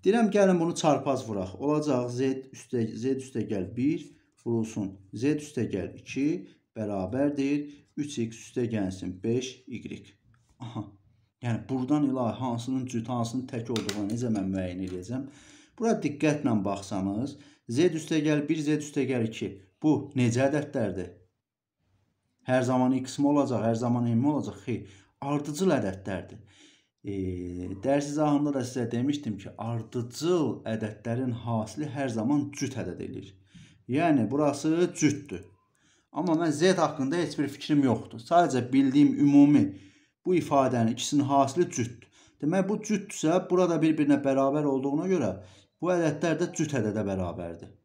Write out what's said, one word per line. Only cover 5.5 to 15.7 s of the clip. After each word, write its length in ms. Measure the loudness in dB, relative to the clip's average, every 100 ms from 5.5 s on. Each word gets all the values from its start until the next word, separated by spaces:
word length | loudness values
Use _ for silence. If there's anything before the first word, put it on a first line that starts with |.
| -4 -4
gəl 240 | -4 -6 -10
iki 260 | -10 -4 -2 -2 -6 _ _
bərabərdir 960 | -8 -6 -4 -4 0 0 0 0 -2 -4 -14 _ -8
üç 180 | -8 -4
x 220 | -6 -6 -10
üstə 160 | -4 -2
gəlsin 440 | -2 -2 -4 -10 -6
beş 320 | -2 -2 -4 -12 -14
y. 340 | -12 -12 -14 -18 _ _ _ _ _
Aha. 300 | -10 -10 -10 -16 _ _ _ _
Yəni, 160 | -4 -4 -2
buradan 380 | -4 0 2 2
ilahi 300 | 2 -2 -2
hansının 460 | -4 -4 -4 -4 -2
cüt, 220 | -6 -4
hansının 380 | -2 -2 -4 -6
tək 220 | -8 -4
olduğunu 380 | -4 -4 -6 -4
necə 220 | -2 -2
mən 140 | -2 -2
müəyyən 360 | -2 -4 -6 -8
edəcəm? 380 | -8 -8 -8 -8 -16 -20 -20 _